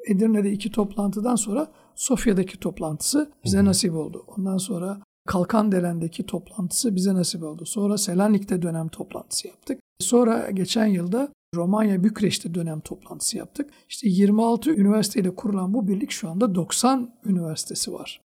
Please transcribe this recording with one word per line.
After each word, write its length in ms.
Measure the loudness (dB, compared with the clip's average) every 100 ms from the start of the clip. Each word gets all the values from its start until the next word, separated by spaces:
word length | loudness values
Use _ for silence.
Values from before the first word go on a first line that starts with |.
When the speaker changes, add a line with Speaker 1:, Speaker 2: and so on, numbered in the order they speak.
| -2
Speaker 1:
Edirne'de 440 | 2 4 4 2
iki 200 | -2 -4
toplantıdan 640 | -2 -2 0 -2 0 0 0
sonra 360 | 0 -2 -4 -8 _ -6
Sofya'daki 640 | -2 0 2 2 0 -4
toplantısı 720 | -8 -6 -6 -4 -2 0 -2 -4
bize 140 | 0 4
Speaker 2:
Hı 40 |
hı. 40 | 4
Speaker 1:
nasip 280 | 4 0
oldu. 320 | -2 -6 -10 -12 -6
Ondan 200 | -2 -2
sonra 440 | -2 -4 -6 -8 -12 _ -4
Kalkandelen'deki 1000 | -2 2 2 4 2 0 -2 -4 -6 -6
toplantısı 680 | -8 -8 -6 -4 -2 0 2
bize 180 | 2
nasip 300 | 2 0 -4
oldu. 220 | -8 -10 -8
Sonra 320 | -2 0 0
Selanik'te 640 | 0 2 4 4 2 -2
dönem 260 | 0 -2 -4
toplantısı 600 | -8 -12 -12 -8 -8 -8
yaptık. 320 | -12 -8 -8 _ -8
Sonra 520 | 2 4 4 2 -2
geçen 340 | -2 0 2 2
yılda 440 | 2 0 -2 -2 -6 _ -2
Romanya 480 | 2 4 4 4
Bükreş'te 500 | 2 2 0 0 -4
dönem 260 | -4 -4 -6
toplantısı 580 | -10 -14 -14 -8 -6 -6
yaptık. 320 | -8 -8 -10 _ -16
İşte 200 | -2 2
yirmi 340 | 6 6 6
altı 320 | 4 2 2 4
üniversiteyle 600 | 4 4 2 0 -2 -2
kurulan 380 | -4 -2 0
bu 140 | 0 0
birlik 240 | -2 -2
şu 180 | -6 -6
anda 260 | 0 0 0
doksan 540 | -2 0 2 2 -2 -8 -2
üniversitesi 680 | -2 -2 -6 -8 -6 -8
var. 280 | -8 -12 -16 _